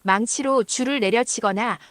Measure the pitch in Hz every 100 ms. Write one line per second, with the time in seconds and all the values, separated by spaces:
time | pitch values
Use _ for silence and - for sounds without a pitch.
0 | - 190 233 - 269 269 214 - 254 277
1 | 202 226 247 - 208 196 233 180 -